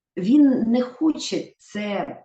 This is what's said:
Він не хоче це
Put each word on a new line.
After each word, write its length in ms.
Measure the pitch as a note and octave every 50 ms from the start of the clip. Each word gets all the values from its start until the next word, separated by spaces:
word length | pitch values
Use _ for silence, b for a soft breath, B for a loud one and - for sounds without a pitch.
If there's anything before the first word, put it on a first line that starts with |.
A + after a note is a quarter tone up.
| _ _ -
Він 320 | - F3+ G#3 C4+ D4+ C#4+ C4+
не 340 | B3 - A3+ A3+ A#3 B3+ B3
хоче 720 | - - - D#4+ D#4+ D4+ - - - F#3 D#3+ - - _ _
це 640 | _ - - G#3 G#3 G#3 G3+ F#3 - - - - -